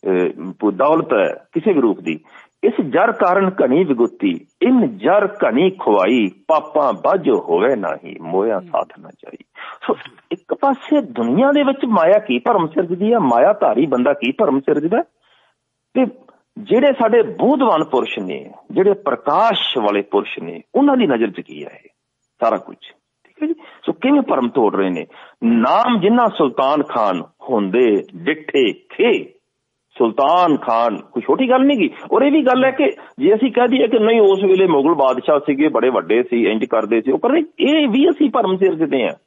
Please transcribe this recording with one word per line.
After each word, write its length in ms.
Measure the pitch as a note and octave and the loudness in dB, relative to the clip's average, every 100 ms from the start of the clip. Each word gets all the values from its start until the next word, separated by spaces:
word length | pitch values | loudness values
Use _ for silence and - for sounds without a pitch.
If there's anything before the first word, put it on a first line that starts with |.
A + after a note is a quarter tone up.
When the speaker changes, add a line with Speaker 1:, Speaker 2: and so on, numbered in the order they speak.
| G#2 | -2
Speaker 1:
ਇਹ, 280 | F#2 F2 - F2 F2 | -2 -2 -4 -14 -4
ਪ-, 120 | G#2+ | -4
ਦੌਲਤ 420 | G2 C#3 D#3+ D#3+ | 0 0 0 0
ਹੈ 340 | A#2 F2 - _ | 0 0 -4 _
ਕਿਸੇ 220 | E3 G#3+ | -4 0
ਵੀ 80 | E3 | 0
ਰੂਪ 180 | A#2 F2+ | 0 -2
ਦੀ, 200 | E2+ D#2 _ - _ _ | -6 -10 _ -20 _ _
"ਇਸ 100 | G4 - | -2 -2
ਜਰ 300 | E3+ D3 A3+ | -2 0 0
ਕਾਰਨ 400 | G#3+ F#3 F#3+ F#3+ F#3+ | 0 0 2 0 0
ਘਣੀ 200 | C#3 C#3 | 0 2
ਵਿਗੁਤੀ, 600 | F3+ A#2+ A#2 - G2+ E2 - _ | 0 0 -2 0 -4 -4 -12 _
ਇਨ 360 | B3 B3+ E3 G2 | 0 2 0 -2
ਜਰ 300 | A2 G3+ G3 | 0 2 0
ਘਣੀ 420 | - D#3 C#3+ F#3 | -2 -2 2 0
ਖੁਆਈ, 580 | F#3+ - G2+ F#2 B2+ G2+ - - | -2 0 2 2 2 0 -4 -2
ਪਾਪਾਂ 460 | D#3 D3+ D3+ C#3 | -2 0 -2 -2
ਬੱਝ 360 | G#2 C#3+ F#3+ D3+ | -2 -2 0 0
ਹੋਵੇ 460 | G#2 - E2+ A2+ B2 | -2 0 0 0 -2
ਨਾਹੀ, 400 | E2+ D2+ E2 D#2 | -4 -8 -12 -16
ਮੋਇਆ 400 | E2 F2+ A2 G2 | -6 -2 -2 -4
Speaker 2:
ਹੂੰ। 80 | F2+ | -4
Speaker 1:
ਸਾਥ 320 | D#2+ - - | -6 -6 -12
ਨਾ 100 | - | -20
ਚਾਹੀ।" 340 | - - - - - - - - | -20 -20 -20 -20 -20 -20 -14 -8
ਸੋ 80 | - - - _ | -8 -8 -20 _
ਇੱਕ 220 | - _ | -14 _
ਪਾਸੇ 480 | - C#4 C4 - D4+ | -4 -2 -2 -2 -2
ਦੁਨੀਆ 500 | G#3 A#3+ A#3 D3+ C4+ | -2 -6 -2 0 2
ਦੇ 120 | D4 | 2
ਵਿੱਚ 220 | C#4 C4+ B3+ | 0 -2 -2
ਮਾਇਆ 340 | G#3 E3 G3+ | 2 4 2
ਕੀ 200 | G#3 B2 | 2 -4
ਭਰਮ 280 | - G#3+ D#3+ | 0 0 0
ਸਿਰਜਦੀ 460 | D#3+ E3+ F3+ G#3 | -2 -4 -2 0
ਹੈ, 60 | A#3 | 2
ਮਾਇਆ 340 | C#3+ A#2 D#3 | 2 4 4
ਧਾਰੀ 320 | G#3 E3 A2+ D3 | 2 0 0 0
ਬੰਦਾ 280 | B2+ B2+ | 0 0
ਕੀ 180 | C#3+ A#2+ | 0 -4
ਭਰਮ 280 | C#3 G3 C3+ | 0 0 0
ਸਿਰਜਦਾ, 440 | C3+ D3 D#3 A3+ - _ _ _ _ _ _ _ _ | 0 -2 0 -2 -4 _ _ _ _ _ _ _ _
ਤੇ 120 | B3 B3+ - - _ _ - | -2 -2 -4 -20 _ _ -20
ਜਿਹੜੇ 360 | G#3 A3 C#4 | -2 2 2
ਸਾਡੇ 280 | B3 A3+ A#3 | 2 2 2
ਬੋਧਵਾਨ 640 | A3 E3+ G#3+ C#4+ B3 E3 | 2 0 0 2 2 0
ਪੁਰਸ਼ 360 | D#3 B2+ A2+ - | 0 -2 -2 -8
ਨੇ, 320 | F#2 C#2 C#2 - _ | -8 -10 -14 -20 _
ਜਿਹੜੇ 220 | A#2 F#3+ | 0 0
ਪ੍ਰਕਾਸ਼ 840 | G3 D3 B2 - D#3+ A3+ F#3 B2+ C3 | 0 -2 -4 -2 0 2 0 -4 -2
ਵਾਲੇ 240 | G#2 G2+ | 0 -2
ਪੁਰਸ਼ 380 | G2 G2+ - - | -2 -4 -4 -12
ਨੇ, 220 | E2 E2+ - - | -12 -14 -6 0
ਉਹਨਾਂ 220 | C#4+ C4 | 2 2
ਦੀ 100 | G3 | 2
ਨਜ਼ਰ 240 | A#2+ A2+ | 0 -2
'ਚ 100 | F2 | -6
ਕੀ 240 | D#2+ D2 D2 | -16 -16 -18
ਹੈ 160 | - - | -20 -20
ਇਹ 40 | _ _ _ _ _ | _ _ _ _ _
ਸਾਰਾ 160 | A#2 G#2 | -2 -2
ਕੁਝ, 180 | - - - _ _ _ | -8 -20 -20 _ _ _
ਠੀਕ 200 | _ _ | _ _
ਹੈ 40 | D#4 | -6
ਜੀ। 60 | E4 - - - | -6 -10 -10 -8
ਸੋ 80 | |
ਕਿਵੇਂ 280 | E3+ B3+ C#4+ | -4 2 2
ਭਰਮ 280 | - D#3 A#2+ | 2 -2 0
ਤੋੜ 260 | C3+ G#2+ F#2 | 0 0 0
ਰਹੇ 140 | F#2+ | -2
ਨੇ? 160 | F2 D2+ - - _ | -4 -8 -16 -20 _
"ਨਾਮ 560 | A#2 A#2 B2 F3+ A#3+ A3+ | 0 2 2 2 2 0
ਜਿੰਨਾ 280 | F3+ A#3+ A3+ | 2 2 0
ਸੁਲਤਾਨ 560 | - E3 E3+ C3+ D3+ | 0 -2 0 0 0
ਖਾਨ 400 | C3+ B2 G#2+ F2+ - _ - | -2 -2 -2 -2 -8 _ -4
ਹੁੰਦੇ 540 | A#2+ G2 A2 B2 G2+ - F#2 | -4 0 2 2 2 -2 -8
ਡਿੱਠੇ 580 | F2 D#3 - C#3+ A#2 | -6 -6 -4 0 0
ਖੇ।" 600 | - _ - A#3 C#3 - _ _ _ _ _ _ - | -2 _ -2 0 0 -4 _ _ _ _ _ _ -2
ਸੁਲਤਾਨ 600 | A#2 A2 C#3 F3 F3 C3+ | -2 0 2 2 2 0
ਖਾਨ 400 | - A2+ A#2 G2+ | 0 0 0 -4
ਕੋਈ 260 | - B2+ | -8 -8
ਛੋਟੀ 260 | A2 D#3+ C4 | -2 -2 2
ਗੱਲ 160 | B3+ C4+ | 2 2
ਨਹੀਂ 120 | C#4 | 2
ਗੀ। 120 | D#3+ - - | -2 -4 -4
ਔਰ 100 | A3+ | 0
ਇਹ 100 | C#4 | 2
ਵੀ 100 | D4+ | 2
ਗੱਲ 240 | B3+ B3+ C4 | 2 2 0
ਹੈ 60 | |
ਕਿ 200 | C4 D4+ - - - | 0 -2 -2 -18 -2
ਜੇ 160 | D4 G#3+ | 0 2
ਅਸੀਂ 160 | B3+ | 0
ਕਹਿ 160 | G#3+ B3 | 0 0
ਦਈਏ 200 | B3+ A#3 | 2 2
ਕਿ 120 | A3+ | 2
ਨਹੀਂ, 220 | G#3+ A3+ | 2 4
ਉਸ 220 | G3+ F#3+ | 4 4
ਵੇਲੇ 240 | G3 F#3 F#3+ | 2 4 4
ਮੁਗਲ 260 | D3 C#3 | 2 2
ਬਾਦਸ਼ਾਹ 460 | D#3+ C3+ B2+ - D3 | 2 2 0 0 0
ਸੀਗੇ, 280 | C#3+ C#3 D3+ | 0 0 2
ਬੜੇ 220 | D3 B2+ | 2 0
ਵੱਡੇ 340 | A#2 E2 A2+ | 0 0 0
ਸੀ, 240 | B2 A#2+ G2+ | 2 0 0
ਇੰਜ 180 | A2 B2 | 0 -2
ਕਰਦੇ 360 | A2+ G#2+ A2+ | -2 0 -2
ਸੀ, 100 | A#2+ | 0
ਉਹ 80 | - | -2
ਕਰਦੇ, 240 | A#3 D#4 D#4 - | 0 0 -2 -2
ਇਹ 280 | C4 D#4 C#4+ | 0 2 2
ਵੀ 220 | A3+ E4 | 2 2
ਅਸੀਂ 200 | D#4+ C#4+ | 2 0
ਭਰਮ 280 | B3+ G3+ F#3 | 0 -2 0
ਸਿਰਜਦੇ 460 | F#3+ D#3+ D#3 C#3 | 0 0 -2 -2
ਹਾਂ। 100 | G2+ D2+ | -2 -6